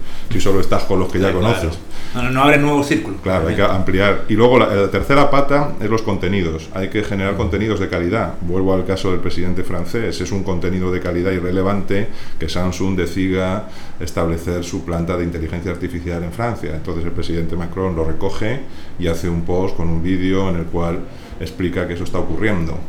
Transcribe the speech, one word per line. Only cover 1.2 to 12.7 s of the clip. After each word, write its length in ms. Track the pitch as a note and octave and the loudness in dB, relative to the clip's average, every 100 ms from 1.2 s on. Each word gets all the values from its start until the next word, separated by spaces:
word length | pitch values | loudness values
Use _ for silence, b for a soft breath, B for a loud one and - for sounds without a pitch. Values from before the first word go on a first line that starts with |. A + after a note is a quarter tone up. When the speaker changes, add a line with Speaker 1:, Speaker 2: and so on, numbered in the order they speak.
Speaker 1:
ya 80 | F#2+ | 2
Speaker 2:
Sí, 40 | F#2 | 2
claro. 160 | G2+ | 2
Speaker 1:
conoces. 240 | G2+ E2 D#2+ - B B | 2 -2 -4 -4 B B
Speaker 2:
No, 80 | B2 | -2
no, 60 | B2 | 0
no 120 | C3 | 2
abre 160 | C#3 D3+ | 4 4
nuevo 240 | D3 D3 | 4 2
círculo. 320 | C#3+ D#3+ - - | 0 -2 -2 -6
Speaker 1:
Claro, 260 | F#2 F#2 E2 | -2 0 0
hay 60 | |
que 80 | G2 | 2
Speaker 2:
Obviamente. 160 | G2+ F#2+ | 2 2
Speaker 1:
ampliar. 460 | F2+ F#2 G2+ F#2+ - | 2 4 4 2 2
Y 60 | |
luego 240 | G#2+ A#2+ B2 | 4 6 6
la, 80 | G#2+ | 4
la 160 | G2+ F#2+ | 2 2
tercera 400 | G2+ - C#3 C#3 | 0 2 4 6
pata 460 | C3+ C#3 C#3+ D3 - | 6 4 4 2 -2
es 80 | G#3 | 0
los 140 | A2+ | 0
contenidos. 640 | A2+ F#2+ F2+ G2 E2+ D#2 D#2+ | 0 -2 0 0 0 -4 -6
Hay 160 | F#2+ G2 | -6 -4
que 120 | G#2+ | -2
generar 300 | G2+ G2 G2 | -2 -2 -2
Speaker 2:
Mm. 20 | G2 | -2
Speaker 1:
contenidos 420 | A2 G2 A2 G2 | -2 0 0 0
de 80 | F#2 | -2
calidad. 460 | F2 F2 A2+ F#2 - | -2 0 0 -2 -4
Vuelvo 320 | F2 F2+ F#2+ | -2 0 2
al 100 | F#2+ | 2
caso 280 | F2 F#2+ G2 | 0 -2 0
del 80 | F2+ | 0
presidente 420 | F2+ F2 F2 F2+ | 2 2 2 2
francés. 580 | F2 F2+ F2 A#2 G#2+ - | 0 0 -2 -2 -2 -4
Es 100 | F2+ | -4
un 120 | G2 | -2
contenido 500 | F#2 F2+ F2+ F#2 F#2 | -2 0 0 0 -2
de 80 | F2+ | -2
calidad 300 | F2+ F2 F2+ | -2 -2 -2
irrelevante... 760 | F#2 F2+ F#2 F#2+ G2+ F2+ G2 G2+ B B B | -2 -2 0 0 0 0 0 0 B B B
que 100 | E2 | -2
Samsung 460 | F2+ F2+ | -2 -2